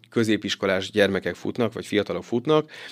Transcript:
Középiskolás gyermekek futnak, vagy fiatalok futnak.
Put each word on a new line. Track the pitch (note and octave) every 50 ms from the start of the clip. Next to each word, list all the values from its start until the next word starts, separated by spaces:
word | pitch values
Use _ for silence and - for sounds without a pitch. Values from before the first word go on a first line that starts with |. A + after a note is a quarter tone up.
| - _
Középiskolás | - A#2+ A2+ A2 G#2+ - - G2 - - G#2 F#2+ F#2 F#2+ G2 G2
gyermekek | - G#2+ G2 G2 F#2+ F#2 - F2 F2
futnak, | - - G#2 - - A#2 G#2+ -
vagy | G2 F#2
fiatalok | - G#2+ G2+ G2 - F2 F2+ F#2
futnak. | - A#2 A#2+ A#2 D#3 D#3 D3+ D3+ - - - - -